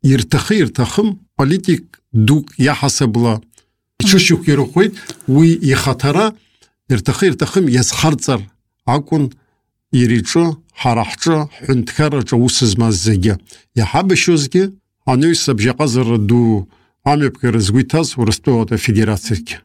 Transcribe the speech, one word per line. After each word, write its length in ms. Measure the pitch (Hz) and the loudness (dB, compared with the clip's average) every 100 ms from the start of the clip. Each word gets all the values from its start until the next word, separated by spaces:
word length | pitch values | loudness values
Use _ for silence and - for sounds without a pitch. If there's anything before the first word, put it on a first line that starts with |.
Ирҭахы, 500 | 135 135 110 143 - 214 | 2 0 0 -4 0 0
ирҭахым, 520 | 135 - 120 - 214 196 _ - | 0 -2 -4 0 -2 -4 _ -4
политик 480 | 139 190 190 170 - _ _ | 0 0 0 -4 -4 _ _
дук 340 | 113 107 147 - - | 0 4 2 0 -2
иаҳасабала 800 | 131 143 143 - 135 113 120 110 - _ _ _ _ _ | 0 0 -2 0 -2 0 0 -2 -8 _ _ _ _ _
иҽышьақәирӷәӷәеит, 960 | 208 190 156 170 - 143 135 170 208 - - - - | 2 2 4 0 0 0 0 0 0 -2 -18 -14 -2
уи 200 | 135 165 165 | 4 4 4
ихаҭара 640 | 143 135 - 127 139 151 220 214 _ _ _ _ _ | 0 0 -2 -2 0 0 0 -4 _ _ _ _ _
ирҭахы, 340 | 120 98 123 196 | -2 -2 0 0
ирҭахым 400 | 139 151 196 165 | 0 -2 0 2
иазхарҵар 720 | 123 120 - 160 139 - 123 98 _ _ _ - | 2 0 0 0 0 -2 -4 -6 _ _ _ -4
акәын 380 | 135 147 160 139 - _ _ _ _ _ | -4 -2 -4 -4 -8 _ _ _ _ _
иара 220 | 131 120 | 0 2
иҿы, 320 | 117 - 165 170 151 _ | 2 0 0 0 -2 _
ҳара 300 | - 127 113 | -6 -2 -2
ҳҿы, 320 | 110 - - 160 151 | -4 -4 -2 -2 -4
ҳҳәынҭқарраҿы 840 | - - 131 113 - 151 139 104 120 | -10 -4 -2 -2 -2 -2 0 -2 0
аус 200 | 120 - | 0 2
змаз 360 | 120 98 113 101 | 0 0 0 0
зегьы. 380 | 101 104 98 92 _ - _ - | 0 2 0 -2 _ -20 _ -4
Иаҳабашьуазгьы, 880 | 104 147 190 180 - 165 139 180 190 190 _ _ - | -2 0 0 0 2 0 0 -2 -2 -6 _ _ -2
анаҩс 420 | 127 156 165 - | 0 2 0 -2
абжьаҟазара 720 | 123 110 123 151 120 117 117 | 0 -2 0 -2 0 0 0
ду 500 | 101 120 117 107 95 _ _ _ - | 2 2 2 0 -4 _ _ _ -2
амҩаԥгара 540 | 147 143 123 123 113 | 0 0 -2 -2 0
згәы 200 | 95 113 | 0 0
иҭаз 260 | 127 156 160 - | 0 -2 -2 -2
Урыстәылатәи 580 | 110 107 - 120 110 | -2 0 0 0 0
афедерациагьы. 840 | 110 - 107 107 101 - 98 - - | -4 0 0 0 -2 -4 -8 -8 -16